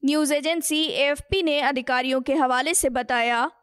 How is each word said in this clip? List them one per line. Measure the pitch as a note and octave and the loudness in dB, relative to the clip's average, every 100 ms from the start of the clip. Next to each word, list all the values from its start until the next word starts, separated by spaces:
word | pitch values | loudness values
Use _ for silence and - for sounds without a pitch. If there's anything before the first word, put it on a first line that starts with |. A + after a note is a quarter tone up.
न्यूज | C4+ D4+ D4 | 0 2 2
एजेंसी | D4 D#4 E4+ - D4+ | 0 0 -2 0 -2
एएफपी | D#4 - C#4+ C#4+ - G4 | 0 0 0 -2 -2 -2
ने | D#4+ D4 | 0 0
अधिकारियों | C4+ C4 B3 B3+ C4 C4 | 0 -2 -2 -2 0 -2
के | C4 | 0
हवाले | D4 B3+ B3+ C#4+ | 2 2 2 0
से | E4+ C#4 | 0 0
बताया | B3 A#3+ B3 A#3 A#3+ D4 - | -2 -2 -2 0 0 -2 -6